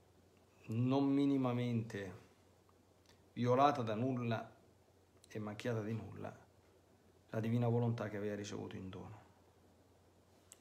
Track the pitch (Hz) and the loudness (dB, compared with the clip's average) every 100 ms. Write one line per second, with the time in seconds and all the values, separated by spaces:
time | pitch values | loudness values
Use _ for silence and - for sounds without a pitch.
0 | - - - - _ - - 110 127 135 | -20 -20 -20 -20 _ -16 -4 0 4 4
1 | 139 139 143 139 127 120 123 117 117 101 | 4 4 4 4 2 0 0 0 -2 -6
2 | 95 95 - - - - - - _ _ | -8 -12 -20 -20 -20 -20 -20 -20 _ _
3 | - - - - 120 127 143 131 113 107 | -20 -20 -12 -2 4 6 6 4 0 0
4 | 131 123 120 110 - - - - _ _ | 0 0 -2 -4 -6 -16 -20 -20 _ _
5 | _ - - 110 107 104 123 113 104 113 | _ -20 -14 -10 -8 -6 -4 -2 -2 -4
6 | 95 101 101 - - - - - _ - | -6 -12 -12 -14 -20 -20 -20 -20 _ -20
7 | - - - 113 113 120 120 117 117 113 | -20 -20 -6 -2 0 2 4 4 2 0
8 | 107 104 104 104 101 107 101 98 92 92 | -2 -4 -4 -4 -6 -8 -8 -10 -10 -12
9 | 92 107 - - - - - - - - | -12 -16 -20 -20 -20 -20 -20 -20 -20 -20
10 | - - _ - - - | -20 -20 _ -20 -20 -20